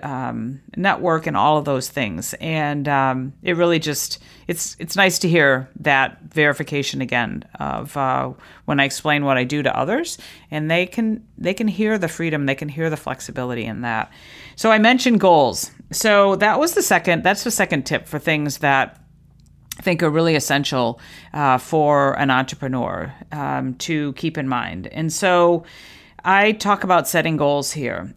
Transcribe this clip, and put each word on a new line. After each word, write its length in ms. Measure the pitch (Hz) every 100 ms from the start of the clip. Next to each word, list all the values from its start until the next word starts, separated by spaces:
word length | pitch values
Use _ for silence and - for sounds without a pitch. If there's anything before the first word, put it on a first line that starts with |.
um, 560 | 143 131 123 117 113 139 - -
network 500 | 190 - 175 160 160
and 120 | 101
all 200 | 139 151
of 80 | 143
those 240 | 131 -
things." 460 | 143 107 80 - -
And, 520 | 160 160 147 147 143
um, 460 | 139 135 131 131 -
it 140 | 180 170
really 240 | 175 165
just, 400 | 156 139 - - - - -
it's, 300 | 165 - -
it's 200 | 170 185
nice 200 | 190 -
to 100 | 175
hear 400 | 165 143 131 131 -
that 420 | 151 135 135 -
verification 800 | - 156 147 139 143 143 - 135
again 440 | 123 123 117 - - -
of, 360 | 69 - 139 143
uh, 360 | 131 131 131 135 - - -
when 160 | 143
I 20 |
explain 400 | 139 - 156 147
what 140 | 139 131
I 80 | 127
do 180 | 147
to 120 | - -
others, 420 | 143 254 349 - - - -
and 180 | 151 156
they 160 | 170 180
can, 400 | - 220 220 - -
they 160 | 175
can 160 | 196 214
hear 280 | 190 214 214
the 120 | 165
freedom, 360 | - 165 151 139
they 100 | 139
can 140 | 151
hear 200 | 143 160
the 80 | 151
flexibility 680 | - 131 - 131 123 120 113
in 160 | 107
that. 300 | 120 113 - - - - - -
So 120 | 220
I 80 | 214
mentioned 440 | 220 254 254 214
goals. 500 | 185 160 123 82 - - -
So 440 | - 220 202 196 190
that 240 | 208 202
was 140 | 330
the 80 | 381
second, 420 | - 180 180 165
that's 220 | - 240 240
the 60 |
second 340 | - 190 151 -
tip 200 | 139 -
for 140 | 151
things 380 | 165 151 147 -
that 420 | 143 135 117 - - _ _ _ - _ - -
I 20 |
think 220 | 190 165
are 60 | 165
really 260 | 156 165 151
essential, 640 | - 143 139 131 117 123 - - -
uh, 240 | 151 139 127
for 640 | - 160 147 143 139 -
an 100 | 139
entrepreneur, 840 | 127 131 139 135 127 104 90 131 - -
um, 440 | 151 139 135 131 127
to 360 | - 156 147
keep 240 | 131 165 160
in 120 | 135
mind. 380 | 123 98 87 92
And 240 | - 160
so 520 | - 190 175 175 170 - - - - - -
I 280 | 180 196 214
talk 320 | 214 202 196
about 240 | 185 175 -
setting 300 | 170 160 151
goals 340 | 143 143 135
here. 420 | 151 123 90 92